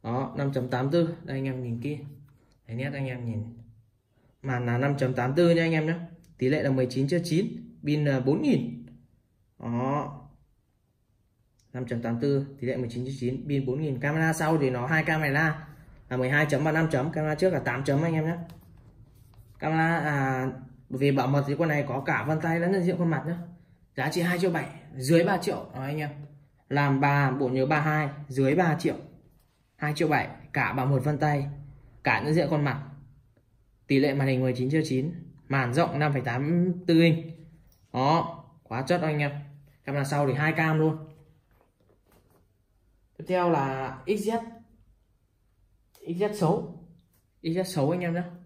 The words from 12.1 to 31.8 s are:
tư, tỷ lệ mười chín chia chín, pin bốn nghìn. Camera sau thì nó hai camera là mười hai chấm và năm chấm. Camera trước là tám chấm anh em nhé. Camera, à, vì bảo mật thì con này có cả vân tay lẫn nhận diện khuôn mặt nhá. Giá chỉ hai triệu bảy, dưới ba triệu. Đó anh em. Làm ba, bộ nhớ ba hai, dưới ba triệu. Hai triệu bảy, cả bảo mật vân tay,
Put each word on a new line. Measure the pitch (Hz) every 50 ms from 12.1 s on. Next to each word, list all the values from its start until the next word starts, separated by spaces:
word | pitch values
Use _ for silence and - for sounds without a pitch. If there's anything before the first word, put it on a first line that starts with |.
| 117 120
tư, | 143 143 139 135 139 - - -
tỷ | 120
lệ | 127 127
mười | 127 123 113
chín | 120 120 127
chia | 131 139 -
chín, | 123 123 135 - -
pin | 147 139 139 127
bốn | 127 127 143
nghìn. | 156 147 131 117
Camera | 147 143 151 160 165 165 156
sau | - 160 156 165
thì | 156 139 131
nó | 127 120 123
hai | 135 156 156 -
camera | 170 156 156 151 143 135 151 165 156 147 - - - - - - - - - - -
là | 123
mười | 127 127 127
hai | 143 147 156 143
chấm | 143 139 151
và | 156
năm | 151 160 160 156
chấm. | - 127 131 165
Camera | - 156 156 151 151
trước | 147 185 185 170
là | 131
tám | - 131 120 131 139
chấm | - 135 143
anh | 165 170 160
em | 156 156
nhé. | 165 175 175 - - - - - - - - - - - - - - _ - - - - - - - - -
Camera, | - 156 160 160 160 165 170 165
à, | 143 151 147 139 135 135 131 131 131 135 - - - - - - - _
vì | - 131 143 143
bảo | 135 135 123
mật | 135 135 143 139
thì | 139 143 143
con | 170 160
này | 147 147 -
có | - 120 139
cả | 139 175 143 110 110
vân | 143 160 156
tay | 165 165 165 170
lẫn | 170 180
nhận | 196 190 170
diện | 175 170
khuôn | 160 170 170
mặt | 156 135 -
nhá. | 165 175 170 - - - - - _ - _ _ _ _
Giá | - 127 147
chỉ | - 175
hai | 170 175 180 175
triệu | 185 185
bảy, | 165 147 127 - - - - - -
dưới | 135 127 135 170 165 165
ba | 196 196
triệu. | 170 180 202 165 - - - -
Đó | -
anh | 131 139 151
em. | 156 151 147 143 - - - - - - _ _ _ _ _
Làm | 139 143 143 139 135 135
ba, | 139 143 143 143 139 131
bộ | 127 - 135 123
nhớ | 127 131 131
ba | 139 156 147
hai, | 151 156 151 151 147 139 - - -
dưới | - 127 135 135 131 151
ba | 175 180 160 151 -
triệu. | - 156 - - - - - - _ - _ _ _ _ _ _ _ _ _
Hai | - 151 151 151
triệu | - 170
bảy, | 151 147 120 95 - - - - - -
cả | 143 127 101 120
bảo | 131 127
mật | 139 143 127 120
vân | 151 151
tay, | 135 156 151 147 143 139 143 - - - - - -